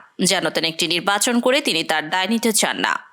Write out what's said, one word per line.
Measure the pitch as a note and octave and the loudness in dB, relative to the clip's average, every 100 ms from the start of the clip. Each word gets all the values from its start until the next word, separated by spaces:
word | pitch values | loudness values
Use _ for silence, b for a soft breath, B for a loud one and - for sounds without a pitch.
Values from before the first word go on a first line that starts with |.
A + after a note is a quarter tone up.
| - - | -6 -2
যেন | F#3 F#3 E3 | 0 0 0
তেন | D#3 | 0
একটি | E3 D#3+ E3+ | -2 -2 -2
নির্বাচন | E3+ F#3+ G3+ B3+ A#3+ | 0 0 0 2 2
করে | B3 C#4 | 2 2
তিনি | D4 E3 | 2 -2
তার | E3 D#3 D3+ | 0 -2 -2
দায় | F#3 F#3+ | -2 0
নিতে | A3+ A3+ | 0 0
চান | G#3 D#3 G#2 | 0 0 0
না। | G#2 - - | 0 0 -6